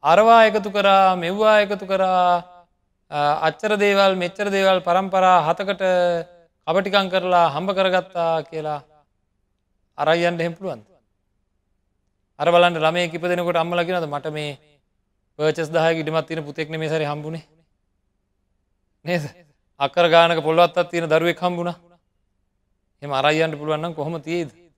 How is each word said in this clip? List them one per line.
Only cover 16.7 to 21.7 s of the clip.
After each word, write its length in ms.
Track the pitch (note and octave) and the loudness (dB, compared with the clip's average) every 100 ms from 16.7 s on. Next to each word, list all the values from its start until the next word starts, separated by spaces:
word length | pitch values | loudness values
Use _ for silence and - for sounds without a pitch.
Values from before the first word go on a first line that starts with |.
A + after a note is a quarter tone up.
නෙමේ 180 | D#3+ D#3 | -8 -4
සැරේ 180 | D#3+ D3 | -4 -4
හම්බුනේ." 380 | D3 D3+ D#3+ - D#3+ _ _ _ _ _ _ _ _ _ _ _ _ _ _ | -6 -10 -14 -16 _ _ _ _ _ _ _ _ _ _ _ _ _ _ _
නේද? 200 | D3+ F3 C#3+ - F3 _ _ _ | -4 -4 -4 -16 _ _ _ _
අක්කර 260 | C#3 - E3+ | -2 2 4
ගානක 340 | E3 E3+ E3 | 6 6 2
පොල්වත්තක් 480 | D3+ D#3+ E3+ F3 F3 | 0 2 2 2 -2
තියෙන 180 | F3 E3 | -4 0
දරුවෙක් 300 | D#3 E3+ E3+ | 0 0 -2
හම්බුණා. 380 | F3+ F3 F3 | -4 -4 -8